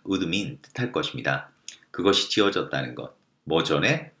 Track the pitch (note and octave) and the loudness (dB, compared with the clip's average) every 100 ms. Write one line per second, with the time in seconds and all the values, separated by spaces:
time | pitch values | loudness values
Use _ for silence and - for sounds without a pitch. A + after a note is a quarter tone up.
0 | - F#2+ E2+ F#2+ A#2+ - - - B2 - | -2 -2 0 -2 -4 -8 -10 -6 -2 -2
1 | - B1 C#2+ C2+ - _ - - _ - | -4 -4 -2 -2 -4 _ -18 -18 _ 0
2 | F#2 F#2+ - - G2+ F#2 - C#2 B1+ B1 | 2 4 2 2 2 2 -2 -4 -4 -8
3 | B1+ - _ _ - D#2+ D#2 D2+ G2+ D#3+ | -14 -16 _ _ -2 0 2 2 4 2
4 | - - | -4 -18